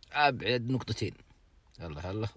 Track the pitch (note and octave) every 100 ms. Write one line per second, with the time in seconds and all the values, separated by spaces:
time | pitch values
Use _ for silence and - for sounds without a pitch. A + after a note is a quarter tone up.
0 | - D3 C#3+ B2+ G2+ B2 A#2 B2+ - G#2+
1 | G#2 - - - _ - _ - E2+ D2
2 | F2+ G#2 A2+